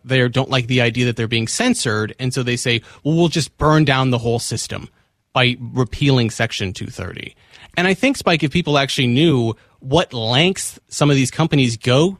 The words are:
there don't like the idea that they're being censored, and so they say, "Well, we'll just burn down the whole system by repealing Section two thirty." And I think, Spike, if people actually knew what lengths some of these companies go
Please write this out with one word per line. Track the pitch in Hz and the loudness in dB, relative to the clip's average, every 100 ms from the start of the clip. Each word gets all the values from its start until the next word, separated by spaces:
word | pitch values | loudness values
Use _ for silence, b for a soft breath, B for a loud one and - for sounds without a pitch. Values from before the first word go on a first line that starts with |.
there | 123 131 123 | -2 0 2
don't | 120 131 | 0 0
like | 131 117 | -2 0
the | 127 | 0
idea | 120 117 123 | 2 0 -2
that | 117 | -2
they're | 113 | -2
being | 117 110 | -2 -2
censored, | - 247 247 123 107 110 - | 0 0 0 -2 -2 -4 -6
and | 131 | -6
so | 135 | -4
they | 123 120 | -2 -2
say, | 127 117 B B | -2 -2 B B
"Well, | 143 165 | -2 2
we'll | 170 | 2
just | 165 139 - | 0 -4 0
burn | 151 156 | 4 4
down | 143 131 131 | 4 2 2
the | 120 | 0
whole | 117 117 | 0 -2
system | - 113 - 104 - _ _ _ _ | -4 -8 -8 -10 -12 _ _ _ _
by | 131 127 123 | 0 2 0
repealing | 120 120 123 - 143 131 113 | -4 -4 -4 0 2 2 2
Section | - 117 - 95 | -2 -4 -4 -6
two | 87 - | -8 -12
thirty." | - 87 - - B B B B - | -12 -12 -12 -16 B B B B -2
And | 180 | 0
I | |
think, | 185 262 277 | 2 0 0
Spike, | - 165 | 0 0
if | 151 | 0
people | 175 160 143 | -2 0 0
actually | 135 - 123 | 0 0 0
knew | 123 165 135 113 107 b b | 2 4 2 0 -4 b b
what | 131 156 185 | 0 0 0
lengths | 127 113 127 175 196 - - _ | -4 0 2 2 -2 -8 -14 _
some | - 147 | 0 2
of | 139 | 2
these | 127 | 2
companies | - 160 147 127 113 | 0 0 2 0 0
go | 127 127 175 | 0 2 2